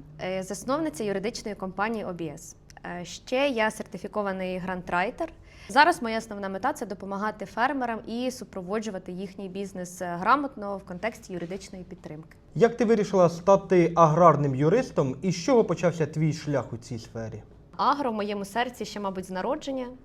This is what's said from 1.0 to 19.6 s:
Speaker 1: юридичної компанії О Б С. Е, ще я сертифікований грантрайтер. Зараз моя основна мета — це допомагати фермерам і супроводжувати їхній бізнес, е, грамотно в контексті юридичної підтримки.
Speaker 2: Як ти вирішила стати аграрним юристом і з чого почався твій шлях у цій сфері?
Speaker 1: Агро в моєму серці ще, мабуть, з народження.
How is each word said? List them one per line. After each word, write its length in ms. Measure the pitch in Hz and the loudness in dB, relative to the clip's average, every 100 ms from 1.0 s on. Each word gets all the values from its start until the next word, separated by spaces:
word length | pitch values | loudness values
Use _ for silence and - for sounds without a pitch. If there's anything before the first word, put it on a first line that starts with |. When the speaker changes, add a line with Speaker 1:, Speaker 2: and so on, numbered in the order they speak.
Speaker 1:
юридичної 520 | 214 196 202 - 220 196 | -4 -2 -4 -6 -10 -8
компанії 500 | 190 180 214 226 180 | -8 -4 -2 -2 -6
О 80 | |
Б 80 | 175 | -6
С. 340 | 160 151 - - - - 175 175 | -8 -10 -18 -20 -20 -16 -12 -10
Е, 60 | 170 | -12
ще 440 | - - 254 285 | -14 -4 0 2
я 220 | 226 214 | 2 0
сертифікований 880 | - - 185 202 214 202 190 185 185 | -2 -12 -10 -6 -4 -4 -4 -4 -4
грантрайтер. 720 | 180 180 175 175 202 269 330 - - - - | -6 -6 -2 0 0 -4 -8 -8 -20 -20 0
Зараз 320 | 202 311 330 | 6 6 4
моя 160 | 233 220 | -2 -4
основна 320 | 226 202 196 | -6 -8 -6
мета — 240 | 190 190 | -2 -4
це 120 | - 208 | -4 -8
допомагати 600 | 202 196 196 214 214 185 | -8 -8 -4 -4 -6 -8
фермерам 540 | - 254 277 240 220 - | 0 0 0 -4 -4 -6
і 240 | 233 254 | -4 -4
супроводжувати 800 | 247 208 196 175 214 214 190 185 | -6 -10 -10 -4 -4 -4 -8 -8
їхній 380 | 180 196 - 196 | -10 -10 -10 -10
бізнес, 520 | 190 196 185 175 - | -8 -8 -8 -10 -8
е, 160 | 180 175 | -6 -2
грамотно 580 | 196 277 277 247 202 196 | 2 2 2 -8 -8 -8
в 80 | - | -10
контексті 480 | 180 220 226 - | -6 -6 -6 -10
юридичної 500 | 180 170 190 - 185 | -10 -8 -10 -12 -16
підтримки. 540 | 180 175 - 156 160 - - - | -14 -16 -14 -16 -16 -20 -10 4
Speaker 2:
Як 220 | 226 233 | 4 6
ти 80 | 220 | 4
вирішила 440 | 226 196 190 170 | 4 4 6 6
стати 600 | 170 196 196 196 185 165 170 | 4 4 4 6 6 6 8
аграрним 600 | 165 160 175 143 143 127 | 6 10 8 8 2 4
юристом 600 | 151 226 262 - 135 131 | 4 4 2 0 0 0
і 100 | 190 | -2
з 40 | 170 | -2
чого 200 | - 240 | 4 4
почався 420 | 220 175 175 165 151 | 4 2 0 2 -2
твій 280 | 156 160 | 2 0
шлях 400 | - 147 139 - | 0 0 -2 -2
у 40 | 113 | -10
цій 220 | - 117 | -8 -12
сфері? 420 | - 113 110 107 - - - - | -10 -10 -8 -10 -16 -20 -18 0
Speaker 1:
Агро 300 | 220 285 262 | 2 2 -2
в 20 | |
моєму 320 | 214 208 208 196 | -2 -4 -4 -4
серці 400 | 233 247 247 208 | -2 -2 -4 -10
ще, 140 | 208 | -6
мабуть, 260 | 196 185 185 | -6 -6 -8
з 40 | |
народження. 580 | 185 202 302 | -6 -4 -4